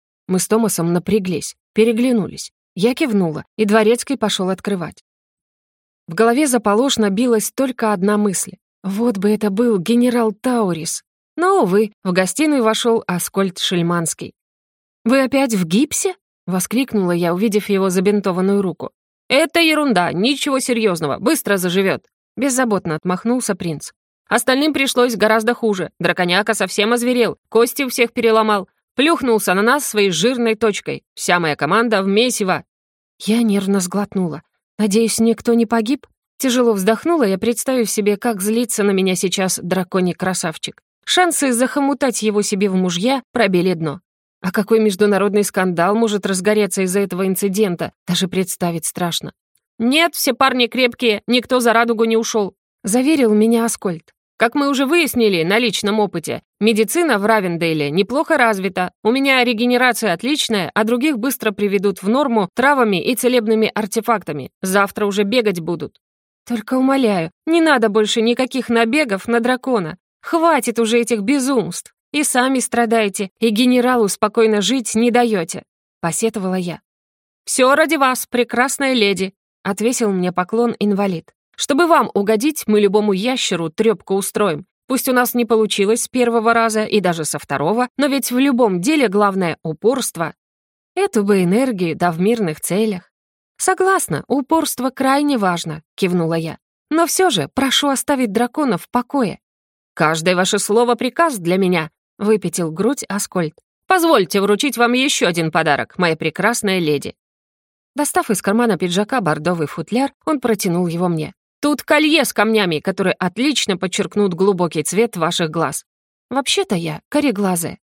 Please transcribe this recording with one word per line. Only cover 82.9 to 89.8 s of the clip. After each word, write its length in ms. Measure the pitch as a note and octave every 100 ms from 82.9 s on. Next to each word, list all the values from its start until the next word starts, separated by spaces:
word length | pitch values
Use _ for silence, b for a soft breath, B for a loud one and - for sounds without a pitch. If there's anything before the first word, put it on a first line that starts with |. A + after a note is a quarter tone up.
| G#3 G#3
ящеру 560 | F#3+ A#3 C4 - F3 E3
трёпку 460 | - A3 G3 - G3
устроим. 500 | G3 - G#3 D3+ - _ -
Пусть 220 | C4 -
у 40 |
нас 200 | B3 B3
не 100 | A#3+
получилось 600 | A#3 A3+ G#3+ - G3 A#3
с 40 | -
первого 460 | B3+ A#3 A#3 A3
раза 320 | A#3 A3+ A3 G#3+
и 160 | G#3
даже 240 | F3+ E3 D3+
со 140 | D3+
второго, 500 | - C#3 D3+ A3 B3 -
но 100 | C#4+
ведь 240 | C4+ -
в 60 | B3
любом 420 | C#4 B3 A#3 F3+
деле 300 | F#3+ D#4 A3+
главное — 480 | G3+ G3+ F#3+ F3 -
упорство". 720 | E3 D#3